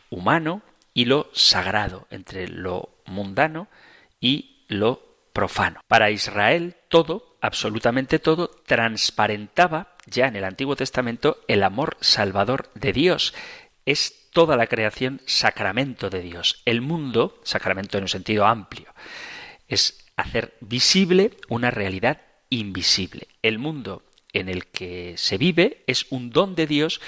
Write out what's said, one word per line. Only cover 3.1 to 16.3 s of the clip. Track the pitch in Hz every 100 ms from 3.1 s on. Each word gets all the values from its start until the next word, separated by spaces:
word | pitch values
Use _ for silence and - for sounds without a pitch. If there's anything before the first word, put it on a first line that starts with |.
| 95 98 98 156 160 202 _ - - _ _
y | 123 143 - _ _
lo | 101 107 135 - _ _
profano. | - 95 - - - -
Para | 117 107
Israel | 104 - 101 107 170 175 - _
todo, | 165 156 180 - _
absolutamente | 107 - 107 110 120 127 131 160
todo, | 165 160 170
transparentaba | - - 117 113 110 - - 104 104 104 - 175 160 - - -
ya | 120 131
en | 107
el |
Antiguo | - 95 135 139
Testamento | 135 - 120 120 151 - -
el | 107
amor | 95 104 160 -
salvador | - - 101 98 101 135 -
de | 101 104
Dios. | 107 180 160 - - - - - _ -
Es | 147 - - _
toda | 170 165 127
la | 113
creación | 113 107 - 131 135 -
sacramento | - 110 - 98 107 139 113 98
de | 92
Dios. | 87